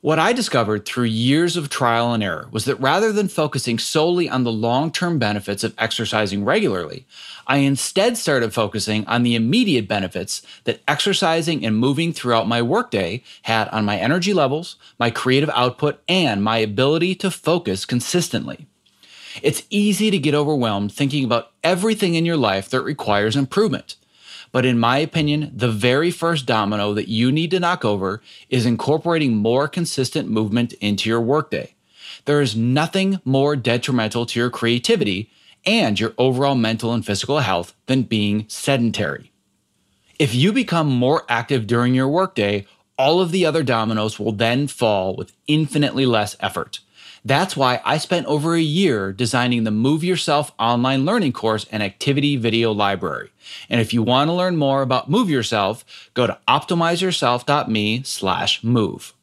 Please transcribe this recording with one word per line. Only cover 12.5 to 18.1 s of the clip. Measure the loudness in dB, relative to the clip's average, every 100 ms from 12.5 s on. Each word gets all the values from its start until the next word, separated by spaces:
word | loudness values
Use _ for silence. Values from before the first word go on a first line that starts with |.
| 0
workday | 0 0 0 -2 -2 -4 -12 -16
had | -2 -2 0
on | -2 -2
my | 0
energy | 0 0 2
levels, | 2 2 0 -6 -16 -20 _
my | -2
creative | -2 2 2 2
output, | 0 0 0 -4 -4 -2
and | 0 2 0
my | 0 0
ability | 0 0 0 2 0 -2
to | -4
focus | -4 -2 -2 -2 -6 -2
consistently. | -4 0